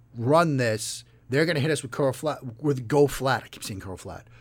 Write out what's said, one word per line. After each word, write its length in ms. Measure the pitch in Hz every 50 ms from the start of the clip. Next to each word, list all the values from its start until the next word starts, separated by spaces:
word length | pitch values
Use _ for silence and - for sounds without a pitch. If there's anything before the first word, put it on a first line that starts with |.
| - _ -
run 400 | 117 113 127 151 165 170 165 143
this, 480 | 131 123 113 110 110 - - - - - - - - _ -
they're 180 | 127 143 165
gonna 140 | 165 165 143
hit 100 | 123 156
us 120 | 151 143
with 80 | - -
curl 220 | - - 143 131
flat, 500 | 127 - 156 151 143 - 135 127 107 -
with 260 | 151 147 139 127 120 107
go 180 | 147 143 147
flat." 360 | 139 - - 127 135 127 107 -
I 40 | -
keep 160 | - - -
saying 160 | - 104 95
curl 160 | 95 98 92
flat. 320 | - - 95 82 - - - - -